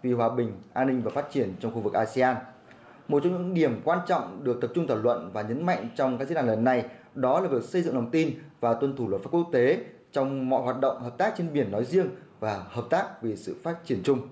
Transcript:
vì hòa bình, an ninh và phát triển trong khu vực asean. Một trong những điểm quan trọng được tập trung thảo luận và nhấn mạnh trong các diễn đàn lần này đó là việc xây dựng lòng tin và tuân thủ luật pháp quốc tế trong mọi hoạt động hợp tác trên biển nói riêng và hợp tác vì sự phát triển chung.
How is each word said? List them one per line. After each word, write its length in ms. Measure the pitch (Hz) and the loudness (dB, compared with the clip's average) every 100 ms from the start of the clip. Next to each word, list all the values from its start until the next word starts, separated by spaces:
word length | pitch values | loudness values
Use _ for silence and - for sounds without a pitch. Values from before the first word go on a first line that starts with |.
vì 120 | 127 | 0
hòa 160 | 120 117 | 2 2
bình, 220 | 123 117 95 - | 2 -2 -4 -8
an 140 | - 131 | -2 0
ninh 140 | 131 | 2
và 100 | 117 | 0
phát 200 | 135 143 | -4 -2
triển 220 | 143 104 90 | -2 -2 -2
trong 140 | 113 | -6
khu 60 | 117 | -2
vực 140 | 104 | 0
asean. 420 | 98 110 127 127 123 - - - - - - - | 0 0 4 2 2 -6 -20 -20 -20 -20 -20 0
Một 120 | 143 | 2
trong 100 | 175 | 2
những 200 | 180 180 | 0 -2
điểm 280 | 180 156 - | 2 2 2
quan 160 | - 180 175 | 0 0 2
trọng 360 | 175 - 95 | 0 0 -4
được 180 | 127 120 | -2 0
tập 100 | 120 175 | 0 -2
trung 120 | 156 | 0
thảo 100 | 110 | 2
luận 340 | 113 117 117 | 2 2 -2
và 80 | 98 | -6
nhấn 240 | 107 127 175 | -4 -2 0
mạnh 240 | 165 117 - | 0 -2 0
trong 220 | 131 123 | 0 0
các 100 | 139 | -2
diễn 80 | 160 | 0
đàn 120 | 123 | 2
lần 160 | 110 | 4
này 220 | 120 127 117 - - | 4 2 0 -10 -16
đó 260 | - 127 151 | -2 2 2
là 80 | 190 | 2
việc 160 | 131 | 0
xây 180 | 110 185 | 0 -2
dựng 140 | 170 131 | 0 0
lòng 160 | 117 | 0
tin 180 | 160 160 - - - | 2 0 -2 -12 -2
và 140 | 120 | 0
tuân 220 | 117 139 135 | 2 0 -2
thủ 120 | 113 | -2
luật 140 | 98 | -2
pháp 80 | - | 0
quốc 180 | 170 170 | -2 2
tế 280 | 131 123 190 - - _ | 4 4 2 -2 -18 _
trong 380 | 147 135 135 131 | -2 -2 -2 0
mọi 120 | 131 | 0
hoạt 180 | 123 127 | 0 0
động 220 | 135 - | 0 0
hợp 160 | 120 - | -8 -2
tác 160 | 202 214 | -2 0
trên 160 | 170 | -2
biển 180 | 143 110 | 0 0
nói 140 | 101 123 | 0 2
riêng 220 | 180 180 - - - | 2 0 -4 -18 -6
và 240 | 107 98 90 | -4 -4 -6
hợp 160 | 123 - | -8 0
tác 320 | 165 202 - | 0 0 -6
vì 140 | 117 101 | -6 -6
sự 200 | 92 - | -8 -8
phát 220 | 165 165 - | -8 -8 -4
triển 160 | 113 | -2
chung. 160 | 90 131 - | 2 0 0